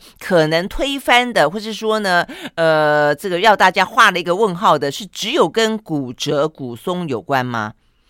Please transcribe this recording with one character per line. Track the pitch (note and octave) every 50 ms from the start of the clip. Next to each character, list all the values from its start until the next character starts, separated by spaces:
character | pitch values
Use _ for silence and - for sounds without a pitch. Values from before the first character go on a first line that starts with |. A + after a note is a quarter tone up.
| - - - -
可 | - - G3+ E3+ D#3 D3+
能 | D#3+ E3 F3 G#3
推 | - - - C4+ C#4 C#4
翻 | - - B3+ A#3+ B3 B3 A#3
的， | G3 D#3 D3
或 | E3 A3
是 | G#3 A3 A3
说 | F#3+ G#3+ A3 A3 G#3+
呢， | G#3 F#3+ F3+ F3 E3+ - C#4 F#4 F4+ C#4 -
呃， | - E3 D#3+ D#3+ D#3 D#3 D3+ D3+ D3 D3 D3 D3
这 | D3 - G3+
个 | F3+ E3+
让 | F#3 A3 G3+
大 | F#3+ G#3 F#3
家 | F3+ G3+ F#3
画 | - - B3 A#3 G#3
了 | F#3 F3
一 | F3
个 | E3 E3+
问 | F#3 A3+ G#3 F3
号 | E3+ G#3 G3+ E3 D3
的， | B2+ C#3+ C#3+
是 | - A3
只 | F3+ - - - G#3
有 | C4 - A#3 E3+
跟 | - A3 A3+ A3 A3 G#3+
骨 | - - D#3+ D3 C#3 B2 B2+
折、 | - - C#3+ D3 D3 C#3+
骨 | D#3 D#3 - C#3+ B2 A#2
松 | A#2 - - F3+ F3+ F3+ D#3+
有 | B2+ A2
关 | F2+ - C#3 C3 B2+
吗？ | B2 A#2+ A2+ G#2+ G#2+ - _ _ _ _ _ _ _